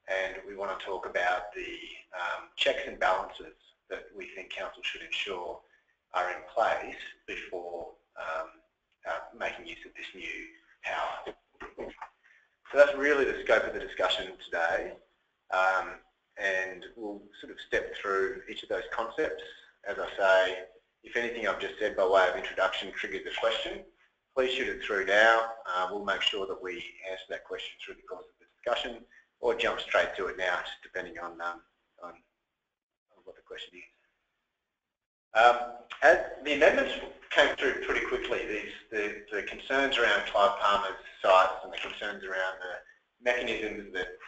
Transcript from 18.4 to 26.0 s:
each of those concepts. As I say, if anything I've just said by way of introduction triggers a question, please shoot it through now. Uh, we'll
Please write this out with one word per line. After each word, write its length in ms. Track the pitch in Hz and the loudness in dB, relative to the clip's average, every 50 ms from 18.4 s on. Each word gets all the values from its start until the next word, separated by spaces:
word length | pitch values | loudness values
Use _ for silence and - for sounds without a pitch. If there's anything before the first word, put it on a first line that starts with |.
| - - | -10 -12
each 140 | 107 - - | -12 -12 -6
of 60 | - | -4
those 200 | 107 110 113 - | -4 -4 -4 -4
concepts. 520 | - - 113 113 - - 156 - - - - - - - - - _ _ - 101 | -4 -4 -4 -4 -2 -2 -2 -2 -2 -6 -10 -14 -16 -20 -20 -20 _ _ -10 -8
As 100 | 101 95 | -6 -6
I 80 | 90 85 - 98 | -6 -6 -2 2
say, 400 | 98 95 95 92 92 92 92 92 - - - - _ _ _ _ _ | 6 8 8 8 6 4 2 -4 -8 -12 -16 -20 _ _ _ _ _
if 120 | 110 - | -4 -2
anything 320 | 120 120 117 120 117 110 101 | -2 0 0 -2 -2 -2 -2
I've 120 | 92 - | 0 0
just 200 | 101 95 - - | -2 -6 -4 -2
said 160 | 107 104 101 | -2 0 2
by 120 | 104 98 92 | 4 4 6
way 200 | 95 95 92 90 | 8 8 8 6
of 60 | 90 | 4
introduction 560 | 90 - - - - 95 95 - - 104 95 90 | 0 -4 -6 0 2 2 2 2 -2 -6 -8 -8
triggers 260 | - - - 95 92 82 | -8 -6 -6 -6 -6 -6
a 140 | - - - | -6 -6 0
question, 440 | - 92 92 - - 175 - 101 - - _ _ _ _ _ _ _ _ _ | 0 0 0 0 -4 -6 -8 -10 -12 -16 _ _ _ _ _ _ _ _ _
please 180 | 135 127 127 131 | 0 0 2 0
shoot 140 | - 123 104 | 0 -2 -2
it 160 | 95 - - | -4 -6 -4
through 220 | - 107 98 95 | -2 0 0 2
now. 460 | 95 98 104 110 113 113 113 113 - - - - 95 90 | 4 6 8 8 8 8 6 4 0 -4 -8 -8 -4 -2
Uh, 120 | 90 92 95 | -2 -2 -2
we'll 140 | 101 101 | -4 -4